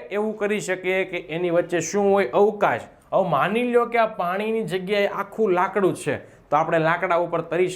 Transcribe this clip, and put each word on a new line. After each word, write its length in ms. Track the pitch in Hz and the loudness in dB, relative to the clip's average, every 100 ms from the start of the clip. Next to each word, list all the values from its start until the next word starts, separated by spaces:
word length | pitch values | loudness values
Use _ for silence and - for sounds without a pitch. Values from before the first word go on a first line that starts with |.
| - 202 | -2 -4
એવું 160 | 214 214 | -4 -2
કરી 220 | 202 208 | -2 -2
શકે 440 | 165 185 185 185 185 | -2 -4 -2 -2 -2
કે 80 | 180 - | -6 -6
એની 200 | 160 175 170 | -4 0 0
વચ્ચે 240 | 170 175 160 | 0 -2 -2
શું 160 | 202 202 | 0 2
હોય? 180 | 196 190 | 2 2
અવકાશ. 540 | 170 208 208 165 117 - - - | 4 4 4 0 0 -6 -20 -2
હવે 180 | 160 185 | 0 2
માની 320 | 143 160 220 247 | 2 2 0 2
લ્યો 140 | 240 226 | 2 2
કે 60 | 233 | 2
આ 100 | 220 220 | 0 0
પાણીની 440 | 175 190 220 220 190 | -4 -2 -2 -2 -2
જગ્યાએ 360 | 185 185 208 202 170 | -4 -2 0 0 -2
આખું 320 | 196 - 214 180 | -6 -2 2 2
લાકડું 360 | 190 208 185 | 0 2 0
છે, 260 | 143 - 113 - - - | 0 -4 -4 -6 -20 -2
તો 80 | 147 | 0
આપણે 220 | 160 170 | 2 2
લાકડા 420 | 160 175 185 170 170 | 2 0 0 0 0
ઉપર 160 | 165 165 | -2 -2
તરી 200 | 170 180 | 0 0